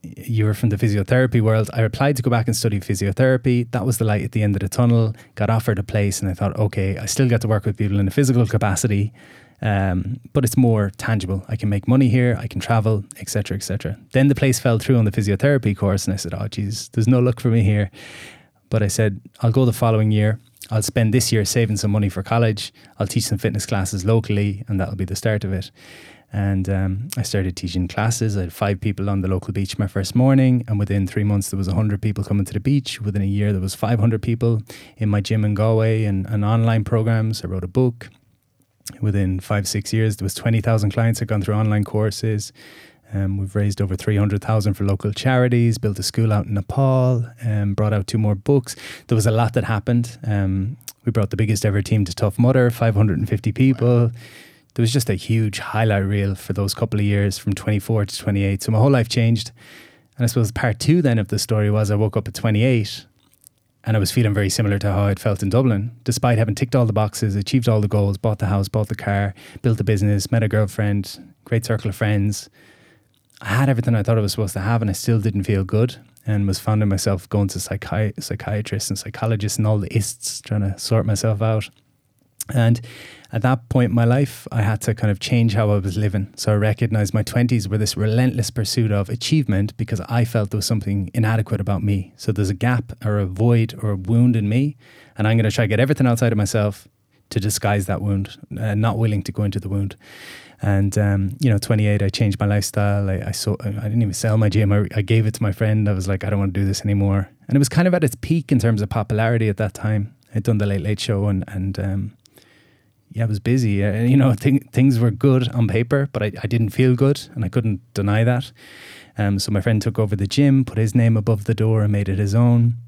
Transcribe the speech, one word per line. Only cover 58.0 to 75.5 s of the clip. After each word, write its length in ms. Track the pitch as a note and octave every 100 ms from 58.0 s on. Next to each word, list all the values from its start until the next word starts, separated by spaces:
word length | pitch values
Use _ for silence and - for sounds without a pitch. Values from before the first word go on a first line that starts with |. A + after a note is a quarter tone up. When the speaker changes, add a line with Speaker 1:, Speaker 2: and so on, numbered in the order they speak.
| G2+
Speaker 1:
to 120 | -
twenty-eight. 440 | - G2+ G2 G2
So 100 | -
my 60 | A2
whole 120 | C3+
life 180 | C3+ A2+
changed. 440 | - A2+ A2+ - _ - - - _ _ -
And 80 |
I 20 | A#2
suppose 240 | B2 A2
part 260 | - B2 -
two 220 | - E3+
then 160 | D3 A2+
of 100 | G2
the 100 | G#2+
story 320 | - G#2+ G#2
was 200 | G#2 G#2
I 40 | G#2
woke 200 | G#2+ A2
up 100 | G2+
at 80 |
twenty-eight 720 | - A2+ G#2 B2 A#2+ G2+ - - _ _ _ - _ _ _
and 120 | - A2
I 40 |
was 100 | F#2+
feeling 220 | C3 A2+
very 140 | G2+ G2
similar 300 | - G#2 G2+
to 120 | G#2
how 120 | F#2+
I'd 160 | G2+ G2
felt 220 | A2+ G2+
in 80 | G2
Dublin. 420 | A2+ C3 G2+ A2+ -
Despite 340 | - A#2 B2 A2+
having 160 | A2
ticked 200 | G2+ A#2+
all 120 | C3+ A#2
the 60 |
boxes, 440 | G#2 G#2+ - A2 G2+
achieved 320 | G2 C3 A#2+
all 120 | A2+
the 40 | G#2
goals, 280 | G#2+ G2 G2
bought 220 | A2+ G#2+
the 80 | G2+
house, 200 | G2 G2
bought 220 | A2 G#2+
the 60 |
car, 400 | F#2 - G2+ G2+ - - -
built 160 | B2 A2+
a 60 |
business, 480 | G#2 G#2 G#2 G2+ -
met 100 | A#2
a 60 | A2
girlfriend, 840 | G#2+ G#2 - G#2 G2+ - - - _
great 220 | - A#2+ A#2
circle 240 | A2 G#2
of 40 |
friends, 540 | F#2+ G#2+ G#2 G2+ G2+ - _ - _ _ _ _ _ _ _
I 60 | -
had 200 | A#2+ C#3
everything 260 | A#2+ A#2+
I 80 | A2+
thought 140 | G2+ A2+
I 60 |
was 100 | G#2
supposed 220 | - G2+
to 60 | F#2+
have, 200 | G2 A#2
and 80 | A2
I 60 |
still 260 | F#2 - A2+
didn't 220 | G#2+ G2+
feel 200 | F#2